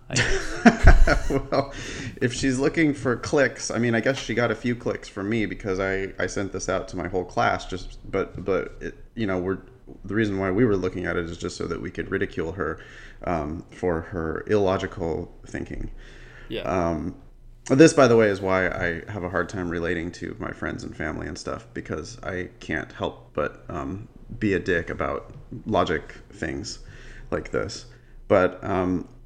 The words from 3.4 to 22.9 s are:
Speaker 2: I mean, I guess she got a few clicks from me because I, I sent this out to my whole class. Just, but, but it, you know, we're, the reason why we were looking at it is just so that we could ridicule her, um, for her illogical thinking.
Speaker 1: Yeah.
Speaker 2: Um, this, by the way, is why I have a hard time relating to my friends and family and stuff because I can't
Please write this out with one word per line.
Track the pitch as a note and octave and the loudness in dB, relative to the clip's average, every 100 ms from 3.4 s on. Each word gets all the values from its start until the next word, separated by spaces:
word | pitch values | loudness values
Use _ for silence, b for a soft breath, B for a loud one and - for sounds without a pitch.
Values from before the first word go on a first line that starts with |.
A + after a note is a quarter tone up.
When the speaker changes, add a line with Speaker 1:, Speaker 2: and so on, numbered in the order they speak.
| B2+ - - | 2 0 -6
Speaker 2:
I | A2 | 0
mean, | A#2+ | 2
I | A#2 | 2
guess | B2+ C3 | 2 0
she | - | -2
got | A2+ A#2+ | 0 0
a | |
few | A2 A#2+ | 0 -2
clicks | A#2+ A#2 G2+ - | -2 -2 -4 -6
from | - G2 | -6 -2
me | A2+ | 0
because | G2+ - G#2 F#2 | -2 -4 -4 -2
I, | F#2+ F#2+ F#2+ - | 0 -2 -4 -4
I | F#2 | -4
sent | A2 G2 | -2 -4
this | F#2+ - | -4 -2
out | F#2+ - | -2 -2
to | F#2 | -6
my | E2+ | -4
whole | F2+ | -2
class. | F2+ - A2+ F#2 - | -2 0 0 0 -4
Just, | F2+ - - - | -8 -10 -14 -4
but, | F#2+ F2 D2 | -2 -2 -4
but | F#2 F2+ - - | -2 -2 -2 -8
it, | E2 - - | -12 -12 -12
you | - G#2+ | -6 -2
know, | F#2 | -2
we're, | F2+ F#2+ - - - - G2 | -2 -4 -8 -20 -20 -16 -4
the | |
reason | G2+ G#2+ F#2+ | 0 2 0
why | F#2+ | 0
we | F#2 | 4
were | B2 G2 | 4 2
looking | F#2 F#2 | 0 -4
at | F2 F2 | -2 -2
it | E2 | -4
is | E2 | -6
just | F2 - | -8 -6
so | E2+ | -6
that | E2 | -6
we | F#2 | -8
could | - - | -8 -4
ridicule | F#2+ G2 - D#2+ | -2 -2 -4 -6
her, | F#2 D#2 D#2+ B B B B | -4 -4 -6 B B B B
um, | - E2+ D2+ E2+ - | -4 -2 -2 -8 -12
for | - F2+ E2 | -4 -2 -2
her | E2+ F2+ D#2+ - - | -4 -6 -4 -4 0
illogical | G#2 F#2+ F#2+ F#2+ - E2 D#2+ F2 - - | 2 2 0 -2 -4 -4 -2 -6 -12 -10
thinking. | - - - - - B B B B B | -8 -6 -6 -8 -10 B B B B B
Speaker 1:
Yeah. | A2 | -8
Speaker 2:
Um, | - F#2 E2+ D#2+ D#2 - - - - - - | -2 0 0 -2 -4 -10 -16 -20 -20 -10 2
this, | C3+ D#3+ | 8 8
by | D#3 B2+ | 10 8
the | A#2 | 8
way, | G#2+ | 6
is | G2 | 4
why | F#2+ F#2 F2+ | 2 2 2
I | - F2 E2 - | 0 -2 -4 -6
have | G2+ | -6
a | F2 | -2
hard | F2+ F2 | -2 -2
time | G2+ F2 | -4 -4
relating | E2+ E2+ F2 F2 | -2 -2 -2 -4
to | - F2 - | -8 -10 -8
my | D#2 | -8
friends | - D#2+ - | -6 -6 -6
and | - - | -10 -6
family | D#2 E2 D#2+ | -6 -6 -8
and | - | -8
stuff | - C#2 - | -8 -8 -10
because | D#2+ E2 E2 F2 - | -12 -8 -8 -8 -10
I | - F#2 F2+ - | -8 -6 -6 -10
can't | - D#2+ - | -6 -6 -6